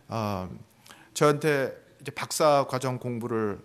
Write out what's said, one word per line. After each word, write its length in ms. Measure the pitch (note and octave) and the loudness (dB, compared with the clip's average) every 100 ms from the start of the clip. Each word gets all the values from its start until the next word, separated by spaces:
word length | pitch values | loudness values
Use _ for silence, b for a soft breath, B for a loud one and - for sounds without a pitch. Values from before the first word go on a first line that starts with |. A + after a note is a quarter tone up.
| - | -8
어, 420 | A2+ G#2+ G2 F#2 - - _ B B B | -4 -2 -4 -6 -12 -20 _ B B B
저한테 600 | - D3+ C#3+ D3+ C#3+ B2 - - _ | 2 4 4 0 0 -2 -6 -20 _
이제 100 | - | -14
박사 540 | - - - D#3 C#3+ C3+ | -10 -6 2 6 6 2
과정 300 | B2+ C3 B2 | -2 -4 -4
공부를 640 | B2 A#2+ A#2 A2+ G#2+ G2 | -6 -6 -4 -2 -2 -4